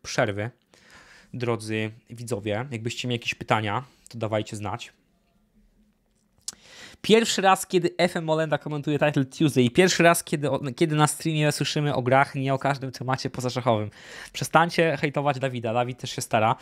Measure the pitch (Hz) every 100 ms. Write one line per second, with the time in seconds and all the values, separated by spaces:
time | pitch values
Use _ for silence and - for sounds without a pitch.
0 | - - 117 101 110 - _ _ _ -
1 | - - _ 123 120 113 107 110 110 113
2 | - 117 117 110 107 104 139 120 117 -
3 | 127 120 - - - 113 107 107 131 _
4 | - 117 110 107 104 107 104 110 - _
5 | _ _ _ _ _ _ _ _ _ _
6 | _ _ _ _ - - - - - -
7 | - 220 233 - 190 190 - 190 170 -
8 | 175 175 160 156 160 147 151 147 143 143
9 | 151 147 135 - 156 131 123 120 185 -
10 | 170 170 - 160 143 135 143 120 165 151
11 | 151 - 160 156 151 - 143 156 147 135
12 | 123 131 139 139 135 135 139 143 135 -
13 | 123 131 135 - 123 123 123 110 104 -
14 | - - - - - 156 170 - 165 143
15 | 151 139 143 127 135 123 113 117 123 127
16 | 123 - - 120 110 127